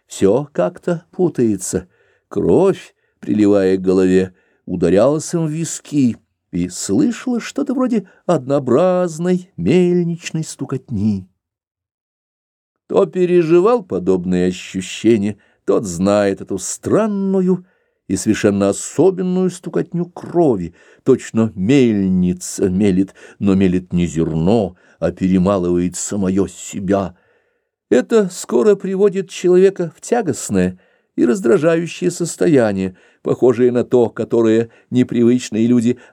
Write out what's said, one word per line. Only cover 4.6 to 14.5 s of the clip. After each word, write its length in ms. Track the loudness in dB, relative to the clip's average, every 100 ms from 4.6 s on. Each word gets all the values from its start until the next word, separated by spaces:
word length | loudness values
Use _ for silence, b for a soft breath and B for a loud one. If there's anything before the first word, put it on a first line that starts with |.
| -10
ударялась 680 | -2 2 4 2 0 -4
им 120 | -4 -4
в 60 |
виски — 680 | -4 -8 -10 -6 0 0 -2 _ _ _
и 180 | -6 -6
слышалось 720 | -6 -2 0 0 -2 -6 -6
что-то 300 | -6 -6 -4
вроде 340 | -2 -2 -2 -4 B -2
однообразной 1300 | -2 0 -2 0 2 2 0 -2 -4 -2 -2 -4 -6
мельничной 840 | 0 2 2 2 -2 -6 -8 -8
стукотни. 840 | -8 -10 -10 -10 -8 -4 -2 -2 -8 _ _ _ _ _ _ _ _ _ _ _ _ _ _ _ -2
Кто 180 | 0 0
переживал 800 | 0 2 2 4 4 4 0
подобные 640 | -2 -4 0 0 0 0
ощущения, 880 | 0